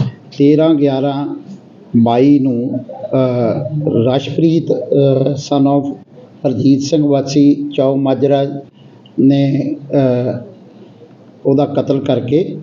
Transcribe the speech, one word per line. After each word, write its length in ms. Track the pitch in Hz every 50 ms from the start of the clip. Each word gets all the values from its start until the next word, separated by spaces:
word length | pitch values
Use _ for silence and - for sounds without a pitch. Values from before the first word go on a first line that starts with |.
| - - - - - - - -
ਤੇਰਾਂ 360 | 143 143 151 151 160 165 160
ਗਿਆਰਾਂ 600 | 143 143 139 135 135 135 143 139 139 143 - - - - - - - - - - - - - -
ਬਾਈ 420 | 120 113 117 117 123 135 143 143 139
ਨੂੰ, 420 | 131 135 120 117 123 139 - 131
ਅਹ, 1040 | - - - - - - - 135 131 127 123 123 123 110 95 - - - - - - - - 113 113
ਰਸ਼ਪ੍ਰੀਤ, 680 | 123 127 139 - - - 170 160 165 160 165 - - -
ਅਹ, 580 | - - - 151 143 139 139 135 131 135 143 143
son 320 | - - - 143 139 135
of 300 | 139 139 143 135 143 139 - - _ - - - - - - -
ਹਰਜੀਤ 340 | 139 123 107 - 135 139 131
ਸਿੰਘ 260 | 139 - 170 156 151
ਵਾਸੀ 640 | 143 143 135 139 139 143 147 143 143 143 143 - - -
ਚੌ 220 | - 131 135 139
ਮਾਜਰਾ 480 | 135 139 135 131 117 135 135 139 139 139 143 - - - - _ - - - - - - - - -
ਨੇ, 540 | 131 135 139 139 139 139 139 135 - 262 156
ਅਹ, 760 | - - - - 143 135 127 123 123 117 113 - - - - - - - - - - - - - - - - - - - - - - -
ਉਹਦਾ 200 | 139 139 139 143
ਕਤਲ 340 | 135 - 143 127 - 139 135
ਕਰਕੇ 560 | 135 - 127 120 - 123 143 160 196 - - -